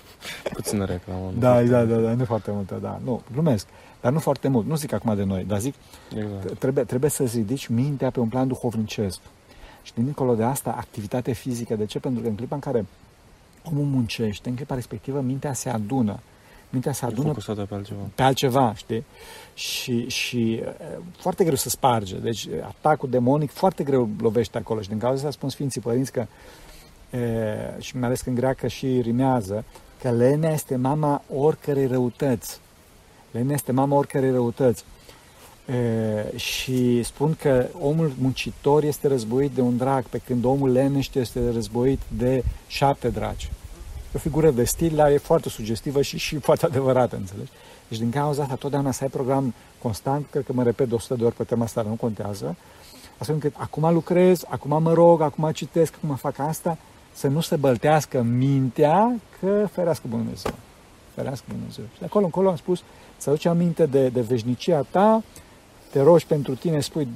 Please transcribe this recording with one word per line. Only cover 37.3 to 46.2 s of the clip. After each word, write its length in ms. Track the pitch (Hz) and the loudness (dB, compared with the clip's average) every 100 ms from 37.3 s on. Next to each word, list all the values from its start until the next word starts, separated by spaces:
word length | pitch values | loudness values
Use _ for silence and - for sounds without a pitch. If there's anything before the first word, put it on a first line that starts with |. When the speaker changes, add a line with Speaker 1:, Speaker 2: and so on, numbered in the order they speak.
| 160 | 0
Speaker 2:
că 240 | 151 131 123 - | 2 2 2 -2
omul 300 | 143 160 160 127 | -2 2 0 0
muncitor 640 | 131 123 - - 143 147 | -2 0 -6 -2 4 4
este 240 | 151 143 147 | 4 0 0
războit 440 | 135 110 123 143 | 0 0 0 0
de 100 | 127 | 2
un 160 | 123 120 | 0 2
drag, 260 | 127 135 | 2 0
pe 140 | 120 123 | -2 -8
când 260 | - 123 120 | -4 0 2
omul 260 | 139 135 | 2 2
leneș 380 | 123 139 139 131 | 4 2 0 0
este 360 | 135 120 131 120 | -2 -2 -2 -2
războit 460 | 117 107 117 127 135 - 110 | -2 -2 0 2 0 -4 -2
de 260 | 123 131 117 - - | 0 2 0 -6 -10
șapte 420 | - 139 143 123 | 0 2 2 -2
dragi. 360 | 107 107 98 - - - - - - - | -2 -4 -6 -10 -10 -14 -18 -14 -14 -8
E 120 | 135 | -6
o 0 | |
figură 340 | 165 143 156 | -2 4 4
de 120 | 120 | 4
stil, 320 | 120 - 165 151 | 2 2 0 4
dar 160 | 151 | 6
e 60 | 143 | 4
foarte 320 | - 165 - | 4 2 2
sugestivă 520 | - 110 110 - 139 | -8 -4 -4 -2 0
și, 160 | 135 | 0
și 200 | 165 | -2